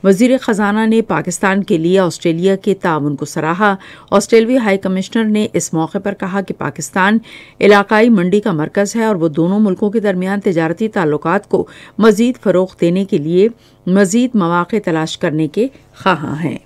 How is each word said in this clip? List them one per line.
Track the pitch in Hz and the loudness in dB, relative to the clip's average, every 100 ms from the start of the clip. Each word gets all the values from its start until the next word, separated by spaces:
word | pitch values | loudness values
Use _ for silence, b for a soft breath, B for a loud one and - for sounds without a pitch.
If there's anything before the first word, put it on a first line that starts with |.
| 190 | 2
वज़ीर | 190 247 262 | 2 4 2
ख़जाना | - 202 208 208 226 | 0 -2 0 0 2
ने | 220 | 0
पाकिस्तान | 220 156 170 - 202 196 | 0 -4 -4 -2 0 0
के | 190 180 | 0 0
लिए | 165 190 | 2 2
ऑस्ट्रेलिया | 180 156 175 165 185 196 | 2 -2 -4 0 0 0
के | 196 190 | -2 -2
ताउन | 185 156 147 143 | -2 -2 -2 -4
को | 147 | -8
सराहा। | - 156 175 214 190 B B B | -6 -4 0 0 0 B B B
ऑस्ट्रेलवी | 202 - 226 226 254 | -2 2 2 4 0
हाई | 220 196 | 0 -2
कमिश्नर | 190 185 190 233 220 | -2 -4 -2 -2 0
ने | 208 214 175 | 0 -2 -4
इस | 156 | -4
मौके | 160 160 202 | -4 -2 -4
पर | 202 196 | -6 -8
कहा | 190 196 | -6 -6
कि | 190 - | -6 -8
पाकिस्तान | 143 - 156 196 190 220 B B B B | -8 -8 -6 0 2 0 B B B B
इलाकाई | 196 208 202 214 233 | 4 4 4 2 4
मंडी | 220 180 208 | 4 2 0
का | 208 | 0
मरकज़ | 160 156 - 202 226 | -2 -2 -2 -2 -2
है | 220 | -2
और | 196 | 0
वो | 165 | -2
दोनों | 151 170 202 | 0 0 2
मुल्कों | 214 180 208 | 0 0 -2
के | 220 | 0
दरमियान | 202 185 185 202 | -2 -2 -2 -2
तिजारती | 202 170 160 165 220 | -2 0 -2 -2 -4
ताल्लुकात | 208 156 147 160 190 - | -2 -2 -2 -2 -4 -2
को | 180 - B B B | -4 -4 B B B
मज़ीद | 220 202 240 247 | 2 4 0 0
फ़रोग़ | 214 180 185 - | 0 0 0 -2
देने | 170 180 190 | 0 0 -2
के | 180 | -2
लिए | 147 175 214 - b b - | 0 2 2 0 b b -2
मज़ीद | 185 196 220 247 220 | 2 2 2 0 0
मौक़े | 170 175 175 220 | 0 -2 -2 -4
तलाश | - 160 156 - | -2 -2 -4 -4
करने | 175 151 156 | -4 -2 -2
के | 196 262 b b - | -2 -4 b b -4
ख्वाह | - 160 151 151 | -2 -2 -4 -6
हैं। | 165 - | -6 -8